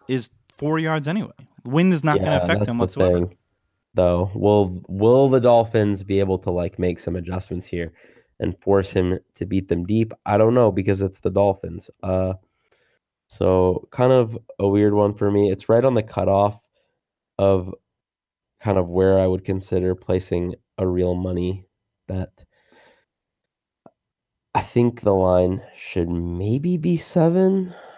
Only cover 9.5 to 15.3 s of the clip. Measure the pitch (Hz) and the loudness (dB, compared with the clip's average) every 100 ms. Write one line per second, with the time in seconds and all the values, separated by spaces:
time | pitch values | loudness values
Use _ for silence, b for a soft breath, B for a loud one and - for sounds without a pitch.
9.5 | 95 95 87 87 110 113 - - 104 110 | -4 -2 -4 -2 -2 -2 -6 -2 2 4
10.5 | 123 117 95 92 95 98 - 98 95 101 | 4 2 2 -2 -2 -4 -4 -4 0 0
11.5 | 95 85 85 - _ 95 92 92 92 _ | 0 -8 -14 -18 _ -4 -2 -2 -6 _
12.5 | _ _ _ _ _ _ _ _ - 92 | _ _ _ _ _ _ _ _ -2 0
13.5 | 92 92 90 - - 127 131 117 113 - | 2 2 0 -6 0 2 4 2 -4 -16
14.5 | - 98 101 104 104 101 104 101 | -4 0 2 2 4 2 0 0